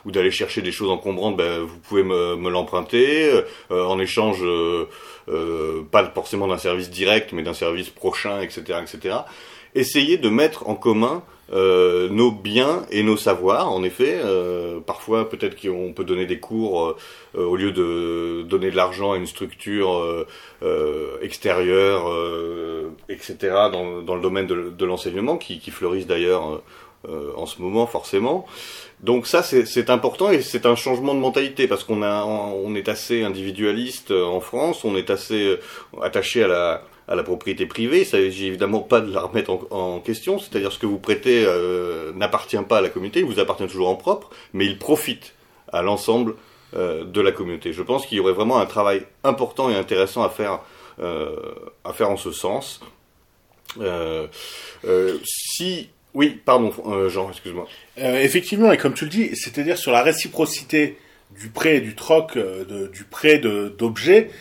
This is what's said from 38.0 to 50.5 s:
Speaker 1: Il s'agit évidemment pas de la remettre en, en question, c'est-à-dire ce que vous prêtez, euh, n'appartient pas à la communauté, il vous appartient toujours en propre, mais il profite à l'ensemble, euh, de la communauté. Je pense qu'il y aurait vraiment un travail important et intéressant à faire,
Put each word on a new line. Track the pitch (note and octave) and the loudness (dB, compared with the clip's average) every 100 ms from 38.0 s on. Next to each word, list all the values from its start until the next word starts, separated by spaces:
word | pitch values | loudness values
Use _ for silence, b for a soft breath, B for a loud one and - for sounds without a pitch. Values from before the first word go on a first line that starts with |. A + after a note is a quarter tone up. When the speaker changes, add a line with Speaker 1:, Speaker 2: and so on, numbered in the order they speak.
Speaker 1:
Il | F#3+ | 4
s'agit | G2 F#2+ F#2 F#2+ | 4 2 0 -6
évidemment | F#2 G2+ A2 | -2 0 0
pas | - A#2 | 4 2
de | G#2+ | 4
la | F#2+ | 0
remettre | F2 A2+ - | 2 2 0
en, | F#2 - G2 F2+ F2 | -4 -4 -4 -4 -4
en | |
question, | - A2 F3+ G3 | -4 -4 -2 -2
c'est-à-dire | - G#2 G2 | -2 -4 -2
ce | - | -2
que | G#2+ | -4
vous | G2 | -2
prêtez, | G#2+ G#2 B2+ A#2+ | -2 0 4 4
euh, | G2+ F2+ F2+ F2+ F2 E2 D#2+ | 4 4 0 0 -2 -4 -8
n'appartient | F#2 G#2 - - G#2+ G2 | -4 -2 -2 -2 -4 2
pas | A2 | 2
à | |
la | F#2 | 2
communauté, | F#2 G2 E3 | -2 -2 0
il | D#3+ | 0
vous | G2+ | 0
appartient | F#2+ - F#2+ | 0 -2 -6
toujours | F#2 F2+ | 0 0
en | F#2+ | 2
propre, | F3 G#3 - B B | 0 -2 -4 B B
mais | F#2+ | -2
il | G2+ G3 | -2 -2
profite | - D#3 - A2+ - b b b - | 0 0 0 -8 -14 b b b -6
à | E2+ | -2
l'ensemble, | F#2 G2+ - A#2 A2+ - b b b | 0 0 2 2 0 -4 b b b
euh, | F2 F2+ D#2+ | -4 -2 -4
de | F2+ G2+ | -2 2
la | F#2+ | 2
communauté. | F#2 F2 E2 F2 | 2 -6 -6 -6
Je | D#2+ | -6
pense | F2+ C3+ - | -2 -2 0
qu'il | G#2 | 2
y | |
aurait | F#2+ | 2
vraiment | F#2 A2 B2+ | 2 2 2
un | |
travail | F#2+ A2 G2+ G2 - _ | 2 2 2 0 -4 _
important | C#3 A#2+ A#2+ - C3 | 0 0 -4 -2 0
et | |
intéressant | G2+ F#2+ F#2+ G2 B2 | 0 0 2 2 2
à | G2+ | -2
faire, | - G#2 | 0 -4